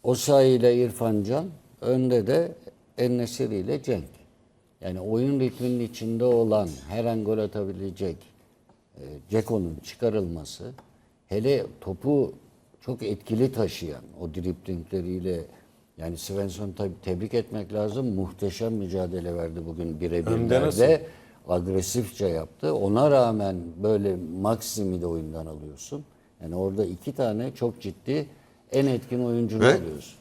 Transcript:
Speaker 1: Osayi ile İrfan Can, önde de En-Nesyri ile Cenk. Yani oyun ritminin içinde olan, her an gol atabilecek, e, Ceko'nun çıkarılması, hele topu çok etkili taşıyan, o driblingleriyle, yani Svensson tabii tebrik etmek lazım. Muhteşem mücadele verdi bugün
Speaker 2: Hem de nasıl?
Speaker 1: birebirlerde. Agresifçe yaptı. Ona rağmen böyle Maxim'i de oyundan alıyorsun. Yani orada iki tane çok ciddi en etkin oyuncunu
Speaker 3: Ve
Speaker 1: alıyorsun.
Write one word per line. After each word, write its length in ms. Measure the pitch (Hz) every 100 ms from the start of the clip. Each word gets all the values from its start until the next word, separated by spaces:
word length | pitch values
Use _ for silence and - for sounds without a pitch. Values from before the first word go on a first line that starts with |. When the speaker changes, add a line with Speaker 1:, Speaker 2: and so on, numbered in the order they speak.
Speaker 1:
Osayi 560 | 123 123 - 139 131 127
ile 160 | 120 120
İrfan 480 | 123 - 113 107
Can, 220 | 101 139 185 151 _ _
önde 460 | 120 127 127 123 104
de 280 | 147 170 - - _ _ -
En-Nesyri 580 | 123 123 117 - 127 104
ile 280 | 92 143
Cenk. 220 | 127 104 71 - - _ _ _ _ _
Yani 180 | 92 92
oyun 380 | 95 113 135 139
ritminin 400 | 127 - 123 123 117
içinde 340 | 120 113 113
olan, 460 | 123 117 113 107 92 69 73
her 160 | 107 117
an 180 | 113
gol 140 | 104 110
atabilecek, 800 | 104 107 98 92 98 90 95 82 - _ _ _ _ _ _ -
e, 40 | - - -
Ceko'nun 480 | 110 107 110 85 80
çıkarılması, 880 | - - 117 107 90 82 - - - 131 - _ _ _ _
hele 380 | 101 123 135 - -
topu 520 | - 92 135 147 123 - - _ _ _
çok 220 | - 123
etkili 480 | 107 104 - 113 131
taşıyan, 500 | 123 98 - 82 67 - -
o 120 | 85
driblingleriyle, 1080 | 82 90 87 - 87 80 95 87 92 90 87 78 - _ _ _ -
yani 200 | 82 85
Svensson 540 | - 98 98 90 101
tabii 220 | 90 101 85
tebrik 300 | 95 90 107
etmek 400 | 120 104 110 92
lazım. 400 | 104 107 113 127 95
Muhteşem 580 | 92 92 101 90 113
mücadele 600 | 110 92 95 90 90 87 85
verdi 240 | 82 82 82
bugün 200 | 82 85
Speaker 2:
Hem 140 | 78
de 640 | 87 85 82 113 117 127
nasıl? 180 | 151 107
Speaker 1:
birebirlerde. 240 | 131 156 - - - - -
Agresifçe 800 | 90 90 95 90 - 104 - 98
yaptı. 460 | 82 80 - 156 123
Ona 360 | 98 107 147
rağmen 440 | 139 120 110 98 92 85 82
böyle 320 | 104 107 101 92 80 90
Maxim'i 600 | 101 113 - 110 98 90
de 40 | 85
oyundan 380 | 82 78 80 80
alıyorsun. 600 | 76 73 73 - 143 147 _ _ _
Yani 140 | 80 87
orada 300 | 98 98 95
iki 300 | 92 - 139
tane 400 | 120 107 131 135
çok 260 | 120 -
ciddi 460 | 98 85 - 147 143 - _ _ _
en 140 | 135 139
etkin 400 | 120 - 123 123
oyuncunu 340 | 117 113 110
Speaker 3:
Ve 120 | 123 175
Speaker 1:
alıyorsun. 380 | 85 73 - -